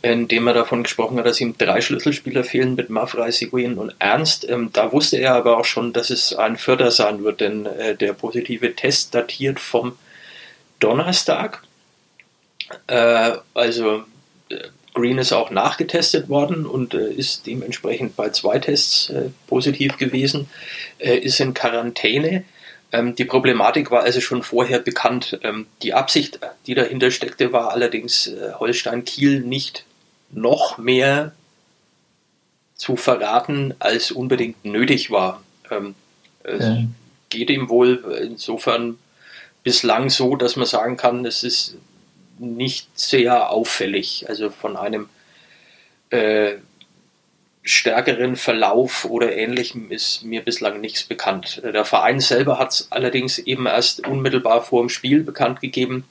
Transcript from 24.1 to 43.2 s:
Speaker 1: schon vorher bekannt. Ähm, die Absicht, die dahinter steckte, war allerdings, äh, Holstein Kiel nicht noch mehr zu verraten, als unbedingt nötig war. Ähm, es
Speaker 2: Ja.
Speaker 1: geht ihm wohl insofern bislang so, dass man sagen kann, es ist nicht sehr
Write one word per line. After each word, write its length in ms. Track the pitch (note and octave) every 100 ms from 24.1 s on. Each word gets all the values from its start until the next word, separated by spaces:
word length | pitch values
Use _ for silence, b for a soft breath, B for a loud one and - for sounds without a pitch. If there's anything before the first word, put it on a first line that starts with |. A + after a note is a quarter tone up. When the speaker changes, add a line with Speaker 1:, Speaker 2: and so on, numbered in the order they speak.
| B2
Speaker 1:
schon 220 | - B2
vorher 340 | - A#2+ B2+ B2
bekannt. 600 | A#2+ A#2 A#2+ B2 - -
Ähm, 240 | A2+ G#2+ G#2+ _
die 140 | - -
Absicht, 440 | C3+ - C#3 - - - -
die 80 | B2+
dahinter 340 | B2 C3 B2+
steckte, 420 | B2 A#2+ - B2
war 200 | B2 A#2
allerdings, 560 | A#2+ A#2+ A#2 A#2+ - -
äh, 260 | G2 G2+ G2
Holstein 440 | A2+ B2 B2 A#2+
Kiel 380 | B2 - C#3 C#3
nicht 420 | A#2+ C3+ C#3 - - _ _ _ _
noch 460 | - A2+ C#3+ - -
mehr 540 | A#2 B2+ C3+ C#3+ D#3 - _ _ _ _ _ _ _ _ _ _ _ _ _ -
zu 220 | - B2
verraten, 760 | - A#2+ G#2 A#2 B2 C#3+ C#3 C3
als 320 | A2+ A#2 -
unbedingt 520 | B2+ B2+ B2+ A#2 A2+
nötig 460 | G#2 G#2 C3 C3 -
war. 320 | G#2 F#2 F#2 - _ -
Ähm, 240 | G#2+ G2+ G2 _ _ _ _
es 200 | - -
Speaker 2:
Ja. 200 | A2 A2+ A#2 - - _ _
Speaker 1:
geht 200 | A2+ B2
ihm 180 | C#3 B2
wohl 520 | A#2+ B2 B2 A2 -
insofern 760 | A2+ A2+ - A#2+ - A#2 A#2 A#2 _ B B B B B
bislang 460 | - B2 A#2+ A2 C3
so, 280 | - B2+ C3+
dass 180 | B2 C3
man 100 | A#2+
sagen 300 | A2+ A#2 B2
kann, 300 | B2 B2 B2
es 180 | -
ist 320 | B2 - - - _ _ _ _ _ -
nicht 480 | A#2+ A#2 C3 - - -
sehr 520 | - C3+